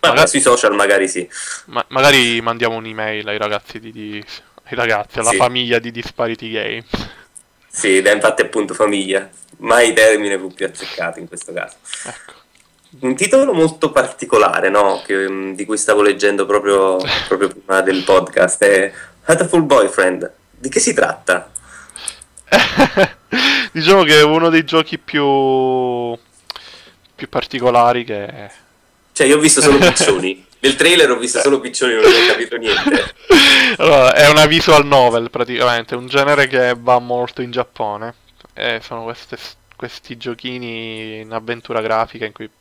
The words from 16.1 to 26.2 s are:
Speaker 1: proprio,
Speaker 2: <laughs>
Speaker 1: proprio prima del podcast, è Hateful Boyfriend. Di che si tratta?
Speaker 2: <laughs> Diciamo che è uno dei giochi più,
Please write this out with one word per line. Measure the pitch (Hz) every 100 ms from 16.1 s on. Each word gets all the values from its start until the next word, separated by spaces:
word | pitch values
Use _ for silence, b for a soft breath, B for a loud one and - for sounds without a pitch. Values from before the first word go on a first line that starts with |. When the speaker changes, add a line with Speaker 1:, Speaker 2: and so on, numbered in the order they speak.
| 98 101 101 98
Speaker 1:
proprio, | 104 101 98 95 92 92
Speaker 2:
<laughs> | - -
Speaker 1:
proprio | 95 98
prima | - - 95
del | 95 92
podcast, | 90 92 87 - 90 -
è | 101 98 98 B B B
Hateful | - 170 175 175
Boyfriend. | 151 135 98 - 92 90 90 _ _ _
Di | 135
che | -
si | -
tratta? | 196 90 - - 90 - - B B B B B B _ _ _
Speaker 2:
<laughs> | 190 - - 254 - 190 - _ 247 254 B B
Diciamo | 165 156 196
che | 160 151
è |
uno | 151 160 165
dei | 165
giochi | 160 160 156 -
più, | - 151 143 139 135 131 131 131 127 120 120 117